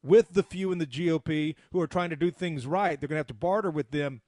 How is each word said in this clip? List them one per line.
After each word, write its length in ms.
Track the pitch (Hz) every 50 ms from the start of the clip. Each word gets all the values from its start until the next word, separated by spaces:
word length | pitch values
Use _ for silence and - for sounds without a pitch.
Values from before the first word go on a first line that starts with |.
with 340 | - 131 180 226 220 - 175
the 100 | 196 185
few 260 | - - 180 190 190
in 80 | 185 175
the 80 | 165
G 240 | 139 120 139 175 170
O 80 | 160 156
P 380 | - - 156 151 151 151 156 _ - _ -
who 80 | 185
are 80 | 170 151
trying 220 | - 185 175 175
to 60 | 165
do 140 | 143 165 175
things 360 | - - 180 175 160 143 117
right. 320 | 131 160 190 202 185 156 139
They're 100 | 147 135
gonna 100 | 151 156
have 80 | 147
to 80 | - 127
barter 360 | 104 135 175 190 214 208 185
with 200 | 156 151 139 -
them. 320 | 139 147 143 143 135 117 _